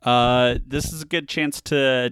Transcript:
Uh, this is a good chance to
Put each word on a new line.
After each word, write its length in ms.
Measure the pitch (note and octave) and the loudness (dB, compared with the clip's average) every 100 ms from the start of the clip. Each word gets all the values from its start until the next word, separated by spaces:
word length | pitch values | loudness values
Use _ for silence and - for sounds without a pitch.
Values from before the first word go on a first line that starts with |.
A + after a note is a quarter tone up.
Uh, 540 | B2 B2 A#2+ B2 B2 B2 | 0 4 4 4 2 0
this 280 | - C#3 - | -4 -4 -4
is 100 | D#3+ | -8
a 40 | D3+ | -6
good 220 | E3+ C#3+ | -6 -4
chance 320 | - D3+ - | -4 -4 -4
to 480 | - D3 C3+ C3 B2 | -2 2 2 2 -2